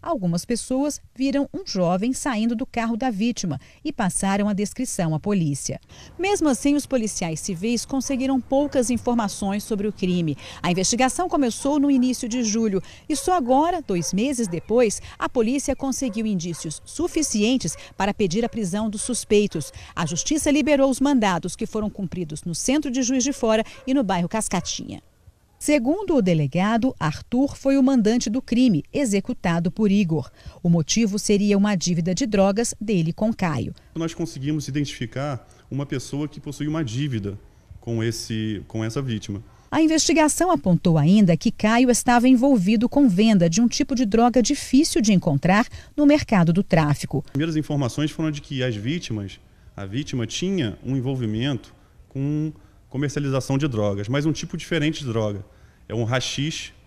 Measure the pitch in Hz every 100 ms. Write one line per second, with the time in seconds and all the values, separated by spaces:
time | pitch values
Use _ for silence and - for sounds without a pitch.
0 | - 320 180 170 - 233 - 262 294 -
1 | - - 269 277 285 339 392 190 175 185
2 | 226 262 302 220 226 233 262 240 226 226
3 | 262 196 233 - 185 139 - - - -
4 | 196 - 196 196 208 196 208 - - -
5 | 170 156 202 208 160 143 - - _ -
6 | - - 370 403 311 240 285 285 - 262
7 | 214 - 170 160 - 170 208 240 - 269
8 | - 269 262 269 - 269 285 277 226 240
9 | - 240 208 - 202 202 - 214 208 196
10 | 185 180 165 139 - - 180 180 185 226
11 | 254 - 359 339 254 - 277 294 285 269
12 | 254 247 247 240 226 214 226 190 - -
13 | - 302 - 359 240 262 330 359 277 185
14 | 160 185 254 247 226 170 - 226 214 -
15 | - - 320 262 226 277 - 262 269 240
16 | 262 208 220 190 170 165 160 151 - -
17 | 349 - 302 214 208 262 165 - - -
18 | 196 - 202 185 233 226 196 202 220 202
19 | - 233 - 208 208 165 - - - -
20 | 165 160 - 302 311 285 285 285 269 262
21 | 269 277 208 175 180 - 220 220 214 -
22 | 190 - 160 151 - 165 - 277 302 247
23 | 240 262 247 - 226 220 220 - - 269
24 | 202 185 175 220 - 180 - - - -
25 | _ _ - _ _ _ - 302 233 359
26 | 392 302 190 165 143 170 196 226 254 -
27 | 156 143 - 240 277 - 269 277 262 269
28 | 208 240 233 226 - 233 254 165 - 233
29 | 269 202 190 247 185 170 170 - 214 196
30 | 190 156 131 - - - 175 170 156 -
31 | 226 208 - 202 202 202 208 196 165 175
32 | 175 180 277 208 196 202 240 - 208 202
33 | 160 - 214 226 180 135 - - - 160
34 | 165 165 - 143 139 156 139 139 139 -
35 | 117 127 143 131 - - _ 131 143 139
36 | - 139 147 - - 135 147 156 143 113
37 | 147 117 101 107 - _ _ - - 117
38 | 113 113 - 113 110 101 - 113 113 117
39 | 135 110 - 101 - - _ 285 320 320
40 | - 320 302 - 349 311 190 170 180 160
41 | 147 208 196 165 233 - 214 233 254 240
42 | - 240 247 254 269 262 180 226 240 285
43 | 277 180 220 208 170 165 233 - 294 240
44 | 247 220 240 247 220 285 - 262 320 339
45 | 214 190 - 139 - 196 240 - - -
46 | 294 294 - 202 165 170 202 170 151 143
47 | - 135 - 135 160 156 147 147 127 -
48 | 151 - 156 147 - 139 127 107 110 170
49 | - 110 98 - - _ - - 98 113
50 | 139 131 113 - 180 196 117 - 113 135
51 | 123 131 113 107 131 127 - - _ _
52 | - 135 139 151 156 147 - _ _ 127
53 | 143 147 143 135 - 135 151 113 104 98
54 | 101 139 151 143 165 175 - 170 147 156
55 | 143 113 107 104 101 - - _ - 110
56 | 113 127 - - 147 156 - -